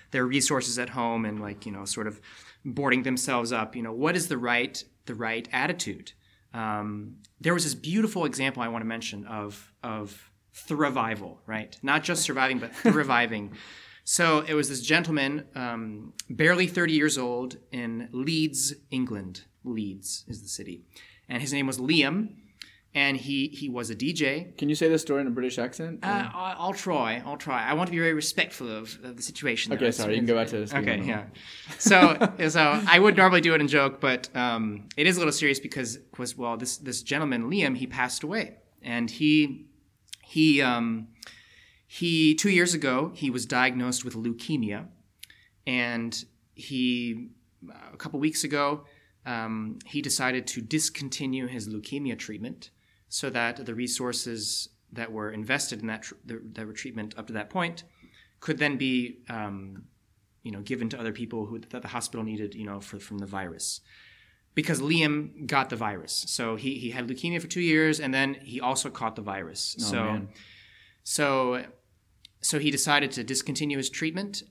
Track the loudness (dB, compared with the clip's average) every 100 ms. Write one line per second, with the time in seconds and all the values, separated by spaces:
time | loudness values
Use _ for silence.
0 | -4 0 2 2 2 0 0 -2 -4 -2
1 | -2 0 -2 -4 -8 -10 -10 -10 -8 -6
2 | -6 -8 -18 -20 -20 -12 -8 0 4 4
3 | 2 0 0 0 0 -2 -2 -4 -6 0
4 | 2 2 0 0 2 2 0 -6 -14 _
5 | -10 -6 -4 -4 -4 -2 0 -2 -4 -8
6 | -12 _ _ _ _ -6 -2 -2 -4 -6
7 | -10 -14 -20 -4 0 2 0 -4 0 2
8 | 2 2 -2 0 -2 -2 -4 -4 -4 -6
9 | -6 -10 -10 -8 -8 -10 -20 -14 -8 -8
10 | -8 -12 -20 _ _ -16 -6 0 2 2
11 | 0 -2 -8 -14 -8 -8 -8 -6 0 0
12 | 2 0 0 2 2 2 -4 2 4 6
13 | 6 4 4 0 -6 -12 -18 -20 -20 -14
14 | -2 4 6 4 4 0 0 -2 4 4
15 | 4 2 2 -2 -6 -8 -6 -4 -6 -10
16 | -14 -14 -10 2 4 6 2 2 2 4
17 | 4 2 -2 -4 -6 -10 -12 -8 -6 -6
18 | -8 -4 -2 0 0 0 -4 -4 -6 -4
19 | -2 -4 -8 -14 -18 _ -8 -6 -6 -8
20 | -10 -10 -10 -14 -10 -12 -10 -14 _ -20
21 | -20 -20 -8 -6 -2 0 0 0 2 4
22 | 4 2 -4 -8 -20 -20 -20 -20 _ 0
23 | 2 2 -2 -2 -2 -4 -6 -6 -6 -4
24 | -2 2 0 0 -6 -4 0 4 4 4
25 | 2 0 0 -2 -2 -2 -4 -6 -10 -6
26 | -2 -2 -2 -6 -6 -4 -4 -4 -2 0
27 | 0 -2 -4 -8 -2 0 2 2 2 2
28 | 4 2 0 0 -2 -2 -6 -6 -8 -12
29 | -14 -10 -10 -4 -2 0 0 2 2 2
30 | 2 2 4 4 2 -2 -2 0 2 0
31 | 0 -4 -6 -16 -18 -16 -14 2 8 10
32 | 10 8 2 2 2 6 6 6 8 10
33 | 10 10 10 8 6 4 6 6 4 2
34 | 0 0 -2 -2 0 0 -2 -4 -8 2
35 | 4 6 4 4 2 2 -2 -6 -6 -6
36 | -14 -10 -8 -4 -4 -4 -6 -6 -6 -6
37 | -2 0 0 0 0 2 2 0 -4 -2
38 | -2 -2 -4 -4 -6 -10 _ _ -6 -4
39 | -4 2 4 6 4 -2 -14 _ _ _
40 | -20 -20 -4 4 6 6 4 2 0 -2
41 | -6 -16 -20 -20 -20 -20 -20 _ _ -2
42 | 2 6 8 6 6 6 6 4 2 2
43 | 0 -2 -2 -2 0 4 4 2 -2 -2
44 | -4 -4 -4 -4 -2 -2 0 -4 -10 -18
45 | _ -20 -20 -20 _ _ -2 0 0 -2
46 | -4 -6 -12 _ _ -18 -8 -2 0 0
47 | -2 -6 -10 -18 _ _ -20 -20 -20 -12
48 | -8 -2 0 0 -2 0 0 -2 -8 _
49 | _ _ -8 -6 -4 -4 -6 -10 -8 -4
50 | -2 0 0 0 -4 -8 -2 -2 -2 -4
51 | -8 -4 -4 -4 -4 -6 -8 -8 -8 -6
52 | -4 -6 -8 -10 -10 -12 -18 _ _ _
53 | -10 -6 -2 0 0 -2 -8 -4 -4 -2
54 | -2 -4 -6 -6 -4 -4 -6 _ _ -10
55 | -8 -6 -6 -6 -2 -2 -2 -6 -6 -8
56 | -10 -16 -14 -12 -12 -12 -12 -10 -10 -8
57 | -10 -10 -8 -8 -6 -4 -4 -6 -16 _
58 | -20 _ _ _ -4 0 0 0 0 0
59 | -2 -8 -10 -8 -6 -8 -12 -14 -18 _
60 | _ _ _ _ -12 -10 -6 -4 -4 -4
61 | -6 -6 -6 -6 -6 -8 -12 -12 -8 -8
62 | -6 -6 -6 -6 -8 -8 -10 -10 -12 -14
63 | -10 -10 -8 -8 -8 -8 -8 -8 _ -20
64 | -20 -20 _ _ _ -2 0 0 2 4
65 | 4 2 -4 -10 0 2 2 -2 -4 -4
66 | -6 -6 -4 -4 -2 -2 -4 -4 -6 -6
67 | -6 -4 -2 -2 -2 0 4 6 6 4
68 | 0 2 0 -2 -8 -2 0 0 -2 -4
69 | -6 -4 -6 -6 -6 -6 -6 -4 -2 0
70 | 0 -2 -6 -14 -20 -20 -20 -20 -20 _
71 | -6 0 2 4 2 0 -6 -18 _ _
72 | _ _ -20 _ -2 0 0 2 4 4
73 | 2 -4 -4 -4 -2 -2 -2 -2 -2 -2
74 | -4 -4 -6 -10 -14